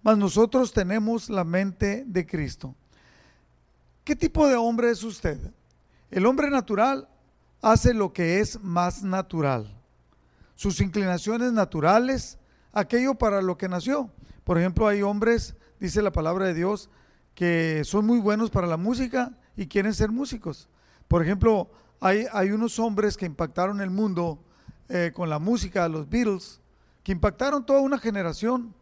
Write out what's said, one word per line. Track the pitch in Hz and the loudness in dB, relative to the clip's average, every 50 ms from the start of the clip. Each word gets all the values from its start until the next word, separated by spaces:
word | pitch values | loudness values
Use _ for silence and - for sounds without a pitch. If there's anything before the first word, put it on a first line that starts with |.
Mas | _ 214 220 | _ 4 4
nosotros | 208 202 185 - 208 226 226 226 262 254 - | 6 4 2 4 4 2 4 4 2 2 2
tenemos | - 226 190 180 202 220 214 220 233 226 - - | 0 -2 0 0 -2 -2 -2 -2 -4 -4 -4 -4
la | 220 196 | -2 -2
mente | 175 165 170 185 196 196 180 - 208 202 202 226 269 | -2 0 0 0 0 -2 -2 -2 -2 -2 -2 -4 -8
de | 262 185 185 165 | -4 -4 -4 -4
Cristo." | - - 170 147 131 - - - 135 127 _ _ _ _ _ _ _ _ _ _ _ _ _ _ _ _ _ _ _ _ _ _ _ _ _ _ | -2 -4 -6 -4 -6 -8 -10 -12 -14 -14 _ _ _ _ _ _ _ _ _ _ _ _ _ _ _ _ _ _ _ _ _ _ _ _ _ _
¿Qué | - 294 | -4 -2
tipo | - - 311 - 320 311 | 0 0 -2 2 4 4
de | 285 262 | 6 6
hombre | 240 226 233 233 226 240 233 | 4 2 0 0 2 2 0
es | 233 175 | 0 0
usted? | 202 226 196 - - 175 147 143 151 - - _ _ _ _ _ _ _ _ _ _ _ | -6 -10 -12 -6 -6 -6 -6 -6 -10 -14 -14 _ _ _ _ _ _ _ _ _ _ _
El | - 190 185 | -2 2 2
hombre | 233 262 269 294 285 | 2 4 2 0 0
natural | 285 262 - - 220 190 220 262 277 269 269 _ _ _ _ _ _ _ _ _ _ _ | 0 0 0 -2 0 0 2 0 0 -2 -8 _ _ _ _ _ _ _ _ _ _ _
hace | - 220 220 220 - 247 240 | 2 4 4 6 6 4 4
lo | 220 202 185 | 4 0 -2
que | - - 175 165 170 196 | 0 -2 0 2 2 2
es | 214 202 - 226 | 0 -2 -4 -10
más | 196 190 170 170 180 180 175 - | -8 -2 0 0 0 0 -2 -4
natural. | 196 190 185 190 185 - - 165 151 139 131 120 107 104 101 - _ _ _ _ _ _ _ _ _ _ _ _ - _ _ | -6 -4 -4 -4 -4 -4 -4 -2 0 0 0 -2 -4 -8 -16 -20 _ _ _ _ _ _ _ _ _ _ _ _ -20 _ _
Sus | - - 202 175 - | -6 -4 -4 0 0
inclinaciones | 196 190 156 208 196 185 180 170 - 208 226 240 240 254 | 0 0 0 -2 -2 0 -2 -4 -4 -4 -4 -2 -2 0
naturales, | 233 220 196 - - 160 143 165 196 220 247 254 269 254 - - - - _ _ _ _ _ _ | 0 0 -2 -2 -2 0 2 4 4 4 4 2 -2 -4 -6 -10 -16 -20 _ _ _ _ _ _
aquello | - 208 202 - - 240 254 269 269 | -4 -4 -2 0 0 0 2 0 0
para | - 247 220 202 196 | 0 0 0 2 0
lo | 190 185 180 - | 0 -2 -4 -4
que | - 185 | -6 -6
nació. | 180 180 151 - 269 294 262 214 - - - - - - _ | -4 -4 -2 -2 -2 -2 -4 -6 -12 -20 -20 -20 -20 -14 _
Por | - 180 | 0 0
ejemplo, | 170 175 185 170 - 220 | 2 2 2 0 2 2
hay | 214 202 202 | 2 2 2
hombres, | 202 196 208 208 214 233 233 226 - - - - _ _ _ _ | 0 0 0 0 2 2 2 2 0 -6 -12 -18 _ _ _ _
dice | - 180 - 208 | -8 -2 0 0
la | 208 202 | 0 2
palabra | 160 170 156 156 175 190 190 | 0 0 -2 0 0 0 0
de | 185 170 | -2 0
Dios, | 160 170 190 208 202 - - _ _ _ _ _ _ _ _ _ | 0 -2 -2 -2 -4 -8 -16 _ _ _ _ _ _ _ _ _
que | - 175 175 170 165 160 160 160 151 147 | -2 0 2 2 2 2 0 0 -2 -4
son | - - 202 208 | 0 0 0 2
muy | 220 240 240 | 4 2 4
buenos | 202 208 208 214 226 220 | 4 2 2 2 0 0
para | - 202 175 | 0 0 0
la | 175 160 | 0 -2
música | 160 175 214 247 233 262 240 247 254 247 247 247 _ _ _ _ | -2 0 -2 -2 -2 -2 -2 -2 -2 -2 -2 -6 _ _ _ _
y | - 196 147 | -10 -10 -2
quieren | - 202 196 214 214 | 0 0 0 0 2
ser | - 220 208 | 0 0 0
músicos. | 220 247 285 262 - 214 - 170 139 - - _ _ _ _ _ _ _ - | 0 -4 -4 -6 -8 -10 -8 -10 -10 -10 -16 _ _ _ _ _ _ _ -2
Por | _ - 175 | _ 2 2
ejemplo, | 165 156 202 190 196 226 220 196 175 - - - _ _ _ _ | 4 2 2 2 4 4 4 4 0 -4 -10 -20 _ _ _ _
hay, | - 190 196 214 233 269 | 2 2 2 2 0 -2
hay | 220 208 190 196 | -2 0 0 2
unos | 208 214 233 233 - - | 2 0 -2 -2 -2 -2
hombres | 226 233 208 190 208 208 190 | -2 -2 0 0 0 0 0
que | - 196 | -2 -6
impactaron | 170 147 - 170 156 - - 180 190 208 202 | -8 -4 -4 -6 -4 -2 -2 -2 -2 -2 -4
el | 196 190 | -4 -4
mundo, | 185 196 220 208 185 170 175 170 156 - - _ _ _ _ - - - - _ | -2 0 0 0 0 -2 -2 -4 -6 -8 -16 _ _ _ _ -20 -20 -20 -14 _
eh, | - 180 170 170 - | -2 -2 -2 -2 -2
con | - 175 165 | -4 -4 -4
la | 151 151 | -2 -2
música, | 156 196 240 220 - 180 - 196 175 165 | 0 0 0 0 -2 -2 0 0 0 0
los | 160 156 151 139 | -2 -4 -6 -2
Beatles, | 170 240 247 220 196 180 - - - _ _ _ _ _ _ _ _ _ _ | 0 0 2 2 0 -2 -6 -14 -20 _ _ _ _ _ _ _ _ _ _
que | - | -6
impactaron | 190 170 - 208 196 - 254 277 294 285 233 | -4 0 0 -2 0 0 -4 -2 -2 -4 0
toda | - 277 277 | 2 2 2
una | 277 269 285 247 | 2 2 -2 -2
generación | - 226 208 202 185 170 156 - - 226 254 254 240 226 196 _ | -4 -4 -4 -4 -4 -6 -6 -4 -2 -2 -2 -2 -6 -10 -16 _